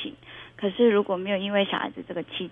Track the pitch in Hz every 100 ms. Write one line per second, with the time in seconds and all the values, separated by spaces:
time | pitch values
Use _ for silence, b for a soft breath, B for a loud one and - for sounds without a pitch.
0 | - - B B B - 202 185 240 208
1 | 202 185 190 196 202 202 196 190 190 190
2 | 175 180 - - 180